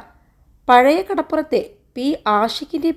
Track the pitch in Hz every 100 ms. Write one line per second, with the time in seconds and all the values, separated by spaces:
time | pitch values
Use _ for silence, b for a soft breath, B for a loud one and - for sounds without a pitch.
0 | - _ _ _ _ _ - 247 262 330
1 | 381 381 - 311 302 233 - - _ 247
2 | 269 320 214 208 226 - 294 302 320